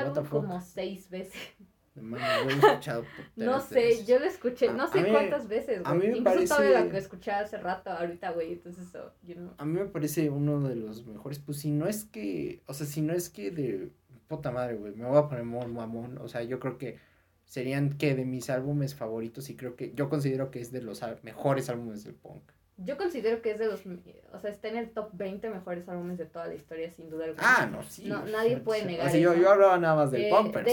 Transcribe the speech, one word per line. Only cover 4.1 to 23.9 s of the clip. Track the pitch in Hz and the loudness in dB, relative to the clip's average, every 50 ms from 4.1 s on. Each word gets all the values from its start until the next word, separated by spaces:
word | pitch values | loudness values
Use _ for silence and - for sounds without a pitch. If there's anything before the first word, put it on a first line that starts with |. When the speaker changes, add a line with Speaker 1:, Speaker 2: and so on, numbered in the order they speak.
| 247 262 | 4 4
Speaker 1:
lo | 294 | 4
escuché, | 370 - - - 247 247 - 247 214 | 2 -2 -2 -4 -4 0 2 2 2
Speaker 2:
A, | 226 | 2
Speaker 1:
no | 240 277 | 0 -2
Speaker 2:
a | |
Speaker 1:
sé | - - 190 | 2 2 2
Speaker 2:
mí, | 175 202 | 4 6
Speaker 1:
cuántas | 214 - - - 285 - 233 190 | 6 4 4 4 0 -2 -2 -2
veces, | 214 240 - 285 226 185 175 | -4 -4 -2 -2 -4 -2 0
Speaker 2:
a | 135 151 | 0 2
mí | 175 196 | 2 2
Speaker 1:
güey. | 220 | 2
Speaker 2:
me | 233 240 | 2 4
Speaker 1:
Incluso | 226 196 185 180 180 - 294 | 4 4 4 4 4 4 4
todavía | 285 - - | 4 6 6
Speaker 2:
parece | - - 180 | 6 6 6
Speaker 1:
la | 170 175 | 2 0
que | 196 | -4
escuché | 190 - 196 180 - 220 | -6 -6 -14 -10 -6 -4
hace | 202 202 208 208 220 | -2 -2 -2 -4 -6
rato, | 196 180 175 190 185 - 196 | -6 -4 -4 -4 -4 -6 -8
ahorita, | 180 165 175 175 175 - 196 180 | -6 -4 -4 -4 -6 -6 -8 -6
güey, | 170 170 165 165 175 | -4 -4 -4 -4 -6
entonces, | 175 - 175 180 185 180 | -10 -12 -16 -16 -16 -16
so, | 180 - - - - _ _ - | -14 -14 -14 -16 -16 _ _ -18
you | 175 170 | -16 -14
know. | 175 175 180 - | -14 -14 -14 -12
Speaker 2:
A | - 143 | -8 -4
mí | 151 165 | -2 -2
me | 185 202 | -2 -2
parece | 196 196 156 151 147 147 170 156 147 | -2 -4 -4 -2 -2 0 0 0 0
uno | 143 143 143 147 147 143 | 0 0 0 0 2 0
de | 143 131 120 | 0 -2 -2
los | 117 107 107 107 117 117 | -4 -6 -8 -10 -12 -14
mejores, | 113 107 107 - 131 143 143 | -16 -16 -12 -12 -12 -12 -10
pues, | - - 135 | -8 -10 -8
si | 139 - 151 | -4 -2 -2
no | 147 147 160 | 0 0 0
es | 196 214 214 - | 0 -2 -4 -8
que, | - - 220 208 202 180 151 139 - - - _ | -12 -12 -8 -6 -6 -4 -4 -6 -6 -8 -10 _
o | - 143 | -14 -8
sea, | 147 151 | -8 -8
si | 143 - 156 | -6 -2 -2
no | 151 156 170 | 0 0 0
es | 180 175 - | -2 -4 -6
que | - 208 202 196 | -10 -8 -8 -6
de | 175 156 135 117 101 92 87 - - _ _ _ 131 - _ - | -4 -2 -2 -2 -2 -4 -6 -8 -12 _ _ _ -20 -20 _ -10
puta | 156 147 147 135 | -8 -6 -4 -4
madre, | 120 127 123 123 117 | -2 -2 -2 -2 -4
güey, | 104 104 104 98 | -6 -8 -10 -10
me | 110 120 | -6 0
voy | 127 139 | 6 6
a | 147 147 | 6 6
poner | 143 143 120 117 | 6 0 -4 -4
muy | 117 117 123 123 | -4 -4 -4 -6
mamón, | 120 117 117 113 113 113 117 120 123 131 143 | -6 -6 -6 -6 -6 -6 -8 -8 -10 -12 -12
o | - - | -12 -8
sea, | - 120 117 | -6 -6 -4
yo | 117 131 127 | -4 -4 -4
creo | - 131 120 | -4 -6 -6
que | - 135 117 - - _ _ _ _ _ _ _ _ _ | -6 -10 -10 -10 -12 _ _ _ _ _ _ _ _ _
serían | _ - 135 131 131 139 139 143 143 143 | _ -8 -6 -4 -2 0 0 0 0 0
que | - 156 147 135 | 2 2 2 2
de | 131 131 | 2 0
mis | 131 127 127 120 - | -2 -4 -6 -4 -2
álbumes | 131 127 131 143 147 147 139 131 - | -2 -2 0 0 0 0 -2 -2 -4
favoritos | - 117 110 113 113 113 117 - 139 139 - | -6 -6 -6 -4 -4 -6 -8 -8 -12 -12 -12
y | 120 | -12
creo | - 131 123 120 | -10 -10 -10 -8
que, | - 131 104 107 | -8 -10 -8 -4
yo | 131 143 | -2 -2
considero | 139 151 143 143 135 131 131 135 135 | 0 0 0 0 0 0 0 -2 -4
que | - 123 | -6 -10
es | 120 120 | -10 -8
de | 127 123 | -8 -8
los | 113 107 101 - 120 | -8 -8 -10 -8 -8
al-, | 113 113 - - | -10 -10 -10 -14
mejores | 113 107 - - 143 135 135 120 - | -16 -10 -2 2 2 2 2 0 -4
álbumes | 120 120 120 113 107 104 104 | -4 -6 -6 -8 -10 -12 -14
del | 107 - | -14 -18
punk. | - - 98 - - - _ _ _ _ _ _ | -18 -18 -18 -18 -18 -20 _ _ _ _ _ _
Speaker 1:
Yo | - 185 214 285 | -12 -8 -8 -6
considero | - 392 349 339 247 196 226 233 226 - | -4 -4 -4 -2 0 0 0 0 0 -2
que | 220 | -4
es | 208 208 | -2 0
de | 226 | 0
los, | 220 190 185 - 190 | -2 -2 -4 -8 -12